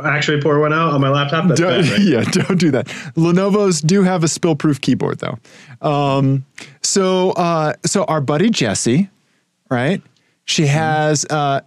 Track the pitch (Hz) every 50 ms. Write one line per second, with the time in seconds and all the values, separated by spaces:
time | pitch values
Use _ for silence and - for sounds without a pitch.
0 | 139 151 143 147 147 - 156 147 139 160 147 147 151 151 151 160 165 165 147 139
1 | 139 135 139 143 143 139 151 165 175 185 151 - 214 277 - - 180 135 202 208
2 | 202 196 147 113 113 - - 185 147 - 196 180 170 160 135 123 104 - - -
3 | - 160 127 - 165 170 175 180 190 202 190 214 208 196 180 151 147 156 190 202
4 | 190 185 185 180 165 160 - - - 175 160 143 - 156 143 139 - - 127 -
5 | - - - - - 50 - - - - - - - - 135 - - 151 147 143
6 | 143 139 135 139 139 135 135 135 131 - _ - - - - _ - - - 202
7 | 190 185 185 185 180 190 - - 180 170 170 160 156 151 - - - 170 - 208
8 | 185 - 160 156 143 123 147 151 185 240 226 - 151 113 95 - - 120 117 151
9 | 202 190 _ _ _ _ _ _ _ _ _ _ _ - 135 123 123 143 190 185
10 | - _ _ _ _ _ _ _ _ - - - 165 143 139 156 160 156 156 156
11 | 151 151 156 151 - - 147 156 147 143 139 135 -